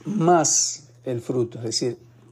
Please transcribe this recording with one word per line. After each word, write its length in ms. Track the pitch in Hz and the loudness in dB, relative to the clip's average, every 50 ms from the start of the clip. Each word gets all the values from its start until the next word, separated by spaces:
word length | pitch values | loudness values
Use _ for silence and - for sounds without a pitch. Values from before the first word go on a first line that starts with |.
| - | -8
Mas 840 | 202 208 202 160 170 175 165 147 - - - - - - - - - - - - | -4 -2 2 4 4 6 6 4 4 2 0 0 -2 -4 -8 -14 -20 -20 -12 -8
el 180 | 131 123 113 | -6 -6 -4
fruto, 380 | - - 120 127 117 117 - 113 | -4 -2 -2 0 -2 -2 -4 -8
es 60 | 120 | -6
decir, 340 | 113 113 - 131 123 117 - - - - - - - | -4 -4 -2 -2 -4 -4 -6 -12 -20 -20 -20 -20 -10